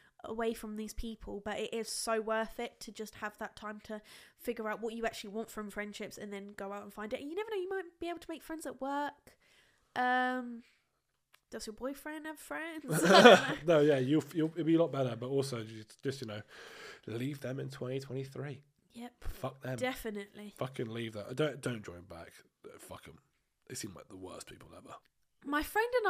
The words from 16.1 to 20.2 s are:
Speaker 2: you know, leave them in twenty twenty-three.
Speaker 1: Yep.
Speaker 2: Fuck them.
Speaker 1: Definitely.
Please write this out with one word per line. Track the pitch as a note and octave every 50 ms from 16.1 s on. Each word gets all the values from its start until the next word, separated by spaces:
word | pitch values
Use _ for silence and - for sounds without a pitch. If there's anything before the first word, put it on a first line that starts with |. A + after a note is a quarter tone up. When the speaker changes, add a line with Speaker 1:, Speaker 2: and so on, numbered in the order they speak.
| C3 -
Speaker 2:
you | A#2+ A2
know, | G#2 G#2 - - - - - - - - - - - - - -
leave | A2 A#2+ B2+ C#3+ D3 C#3
them | - B2 C3 C3+
in | C3+ C3+
twenty | - - C3 B2 C3 C#3
twenty-three. | C3+ - B2 C3+ C3+ C3+ - B2+ C3+ D3 B2+ - - _ _ _ _ _ -
Speaker 1:
Yep. | A#3 A#3+ B3+ _ _ -
Speaker 2:
Fuck | - - - - C3+ C3+ -
them. | - B2+ C3
Speaker 1:
Definitely. | A3+ B3 B3+ C4 - - A3 G#3 G3+